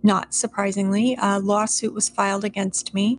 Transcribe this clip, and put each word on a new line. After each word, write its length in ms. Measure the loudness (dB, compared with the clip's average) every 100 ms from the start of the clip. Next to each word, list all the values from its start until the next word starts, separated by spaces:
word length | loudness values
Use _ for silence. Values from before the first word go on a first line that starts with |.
not 320 | 4 2 0
surprisingly, 840 | -4 -4 -2 -2 0 0 2 2 2
a 180 | 0 2
lawsuit 540 | 2 2 2 -2 -4
was 140 | -4 -4
filed 380 | 0 0 0 -4
against 480 | -2 -4 -4 -6
me. 240 | -2 0